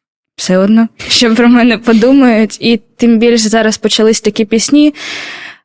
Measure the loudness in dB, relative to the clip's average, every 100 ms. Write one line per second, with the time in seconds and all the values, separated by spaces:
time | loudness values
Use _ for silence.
0 | _ _ _ -12 -4 0 2 2 0 -6
1 | -6 -2 0 2 2 4 2 0 0 2
2 | 4 4 2 2 -2 -4 -4 -4 -6 _
3 | 0 2 2 0 0 0 -2 -2 -4 0
4 | 0 0 -2 -4 -2 -2 0 2 0 -2
5 | -12 -14 -16 -18 -20 -20